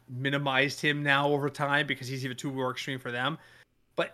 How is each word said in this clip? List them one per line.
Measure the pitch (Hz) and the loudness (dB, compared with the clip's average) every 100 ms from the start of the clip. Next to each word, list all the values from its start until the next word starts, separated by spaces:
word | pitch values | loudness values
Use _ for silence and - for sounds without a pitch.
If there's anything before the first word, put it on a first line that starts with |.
| - | -12
minimized | 123 139 143 143 131 139 - | -4 -2 0 2 4 2 2
him | 156 147 | 0 2
now | 147 139 143 | 2 4 4
over | 143 143 | 2 0
time | 143 139 143 | -2 0 2
because | 147 131 127 | 0 -4 -4
he's | 135 | -6
even | 127 | -6
too | 123 147 | -6 -6
more | 135 127 | -2 -2
extreme | 123 - 127 | -4 -6 -6
for | 123 | -6
them. | 123 135 160 - - - _ _ | -2 -2 -2 -12 -20 -20 _ _
But | - 165 | -2 0